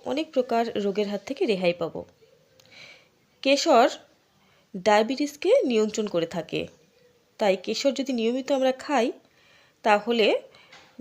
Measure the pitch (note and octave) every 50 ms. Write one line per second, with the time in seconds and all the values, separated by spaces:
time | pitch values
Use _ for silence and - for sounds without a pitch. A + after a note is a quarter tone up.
0 | - B3+ B3+ D4 D#4+ D#4 - C4 B3 - A#3 A#3 A#3 A#3 - G#3 G3+ G3+ F#3+ G#3
1 | G#3 G3 G#3 G3 - - C4+ - F#4+ B3+ G3+ F3+ F#3 F3 F3 F3 E3+ D#3 - -
2 | - - _ _ _ _ _ _ _ _ _ _ _ _ - - - - - -
3 | _ _ _ _ _ _ _ _ - C4+ C#4+ C#4 - E4+ C#4+ A3+ B3 - - -
4 | - _ _ _ _ _ _ _ _ _ _ _ _ _ - F#3+ F3+ G#3+ G#3 G#3+
5 | A3 A3 C4+ B3+ D4 C#4+ - - - F4 B4 C#5+ G#4+ C#4 A#3+ G#3+ G#3+ G#3+ G#3+ -
6 | G#3+ G3 - E3+ D#3+ E3 - F3 D#3+ - - D#3 E3 - - _ _ _ _ _
7 | _ _ _ _ _ _ _ - A3 G3+ - - - G#3 A3 - - C#4 B3 -
8 | C4+ C4+ C4 A#3 A3 A3+ B3 C4 C4 - C#4+ C4 C4 C4 B3+ C4 - - D4 B3+
9 | A3 C#4+ - - _ _ _ _ _ _ _ _ _ _ _ _ - A#3 G#3 G#3
10 | G#3 A#3 A#3+ A#3 G3+ A#3+ A4 C#5+ - - - - - _ - - - _ _ -